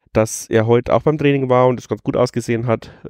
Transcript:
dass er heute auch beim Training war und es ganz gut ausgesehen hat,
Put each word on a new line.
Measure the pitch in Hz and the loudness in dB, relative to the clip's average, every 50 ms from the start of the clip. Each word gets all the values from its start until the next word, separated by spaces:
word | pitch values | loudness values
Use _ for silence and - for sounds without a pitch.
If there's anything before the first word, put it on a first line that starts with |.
| _ _ - | _ _ 0
dass | 113 110 - - - - - | 0 0 0 -2 -8 -6 -2
er | 107 110 110 | 0 0 2
heute | 113 120 120 120 - - | 4 2 2 2 2 0
auch | 120 - | 0 2
beim | 156 151 | 0 0
Training | 147 143 143 139 139 131 127 | 2 2 0 2 0 0 2
war | 127 123 127 | 2 4 4
und | 127 127 110 | 2 2 -2
es | - | -4
ganz | - 113 104 - | -8 -8 -6 -4
gut | 139 131 | -2 0
ausgesehen | - 123 127 - 123 - - 117 113 120 | 0 0 0 -2 -4 -4 -4 -4 -2 -2
hat, | 120 110 110 - - - - - | -2 -4 -4 -6 -10 -20 -20 -18